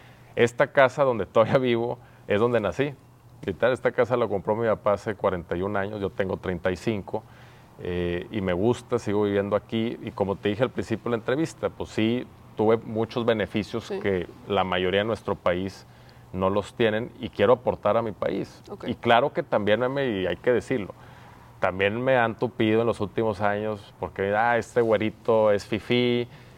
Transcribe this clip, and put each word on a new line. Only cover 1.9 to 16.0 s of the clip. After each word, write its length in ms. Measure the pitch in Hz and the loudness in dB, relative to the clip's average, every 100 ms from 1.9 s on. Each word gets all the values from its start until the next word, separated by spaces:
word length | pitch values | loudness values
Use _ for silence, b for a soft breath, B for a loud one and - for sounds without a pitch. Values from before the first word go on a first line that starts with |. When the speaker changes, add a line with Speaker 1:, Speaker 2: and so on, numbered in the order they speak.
| 123 B B - | -6 B B -2
Speaker 1:
es 140 | 104 | 2
donde 180 | 120 117 | 4 2
nací. 340 | 98 87 143 135 - - - - | 0 -2 -4 -4 -20 -20 -20 -10
Literal, 280 | - 90 117 | -8 0 0
esta 180 | 127 127 | 2 0
casa 260 | 123 117 127 | 0 0 2
la 120 | 107 | 0
compró 260 | 98 107 | -2 -2
mi 140 | 107 117 | 0 0
papá 240 | 95 104 | 0 0
hace 220 | 101 117 | 0 -2
cuarenta 420 | 98 101 90 82 87 | -2 -2 -2 -4 -4
y 60 | |
un 140 | 98 101 | -2 -4
años, 240 | 98 107 | -4 -4
yo 100 | 95 | -6
tengo 260 | - 95 90 | -4 -4 -4
treinta 340 | 95 85 95 | -4 -2 -2
y 60 | 90 | -2
cinco, 480 | 120 104 - 110 - B B B B - | -4 -4 -6 -10 -10 B B B B -12
eh, 480 | 90 90 87 87 - | -6 -4 -2 -4 -6
y 100 | 107 | -4
me 120 | 95 | -2
gusta, 480 | 87 113 123 - 120 | 0 0 0 -4 -4
sigo 240 | 110 101 | -2 0
viviendo 320 | 104 101 101 104 | 0 0 0 -2
aquí. 420 | - 113 113 - | -2 -4 -4 -6
Y 100 | 113 | -10
como 240 | - 98 92 | -4 -4 -2
te 140 | 104 | -2
dije 120 | 104 | -2
al 80 | 123 | -2
principio 400 | - 98 113 117 | -4 -6 -6 -4
de 0 | |
la 60 | 117 | -4
entrevista, 520 | 117 135 160 - 98 | -2 -2 -4 -4 -6
pues 220 | - 90 | -6 -6
sí, 340 | - 110 123 - - - - | 0 0 0 -6 -16 -12 0
tuve 200 | 110 113 | 2 2
muchos 480 | 117 110 113 127 | 0 -4 -4 -2
beneficios 640 | 117 110 95 110 98 117 - | 0 0 0 -2 -4 -8 -8
Speaker 2:
Sí. 120 | 98 | -4
Speaker 1:
que 300 | 101 92 80 - - | -2 -2 -4 -12 -2
la 160 | 98 | 0
mayoría 380 | 92 90 90 98 | 0 0 2 0
de 60 | 110 | 0
nuestro 280 | 104 - | -4 -4
país 520 | 90 92 90 95 - - B | -2 0 0 -4 -10 -20 B